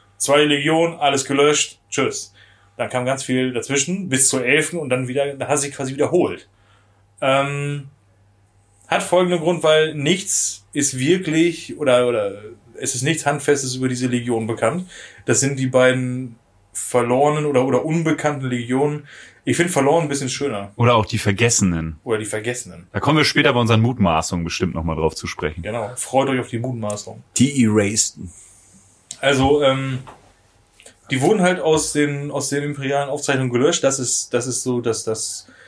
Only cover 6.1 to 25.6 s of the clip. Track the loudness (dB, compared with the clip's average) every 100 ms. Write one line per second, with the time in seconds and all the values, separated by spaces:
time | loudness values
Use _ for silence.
6.1 | 2 0 -2 -14 _ _ _ _ _ _
7.1 | _ 0 2 0 -4 -6 -6 -10 -20 _
8.1 | _ _ _ _ _ _ _ -4 -2 2
9.1 | 2 4 2 0 2 4 4 4 0 0
10.1 | 0 0 -2 -4 -6 _ -2 -2 0 2
11.1 | 2 2 2 2 0 -8 -4 2 4 4
12.1 | 0 -2 -6 -14 -20 _ -10 -6 -2 -2
13.1 | 0 0 0 0 0 -2 -4 -2 -2 -2
14.1 | -2 -2 -2 -2 0 0 0 -6 -14 -20
15.1 | -8 -2 0 0 -2 0 4 4 4 -2
16.1 | -6 -8 -14 _ _ _ -12 -4 0 2
17.1 | 2 2 2 0 2 2 2 0 0 0
18.1 | 0 -2 -2 -4 -4 -2 0 0 -2 -10
19.1 | -20 -20 -8 -2 0 0 2 2 2 0
20.1 | -2 -4 -4 -4 -4 -8 0 4 4 2
21.1 | -2 -2 2 2 2 2 0 -4 -8 -4
22.1 | -4 -4 -6 -6 -8 -10 -16 -10 -4 2
23.1 | 2 4 2 2 4 4 4 4 2 2
24.1 | 2 0 -4 -4 -4 -4 -2 -4 0 -2
25.1 | -2 -8 -6 -6 -6